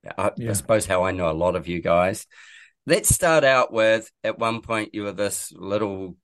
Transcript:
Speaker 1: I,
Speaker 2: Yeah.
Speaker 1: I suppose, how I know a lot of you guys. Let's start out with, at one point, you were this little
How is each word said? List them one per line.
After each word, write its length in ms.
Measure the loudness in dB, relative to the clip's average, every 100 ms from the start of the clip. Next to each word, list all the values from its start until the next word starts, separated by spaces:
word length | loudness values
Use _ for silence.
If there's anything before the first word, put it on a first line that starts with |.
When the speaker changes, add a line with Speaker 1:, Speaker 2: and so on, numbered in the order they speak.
| -12 -4
Speaker 1:
I, 140 | -4 -2
Speaker 2:
Yeah. 140 | -4
Speaker 1:
I 20 |
suppose, 320 | -4 2 0
how 200 | 2 0
I 80 | 0
know 180 | 0 -2
a 20 |
lot 240 | 2 0 0
of 100 | -4
you 140 | -4
guys. 460 | 2 2 2 -2 -12 -20 -20 -20 -20 _ 0
Let's 220 | 0 2
start 300 | 2 4 4
out 280 | 6 4 2
with, 380 | 2 2 2 -2 _
at 160 | -6 -2
one 220 | -2 -4
point, 340 | -4 -4 -4
you 100 | -6
were 80 | -8
this 400 | -4 -4 -4 -10 -12
little 600 | -6 -2 -2 -6 -10 -14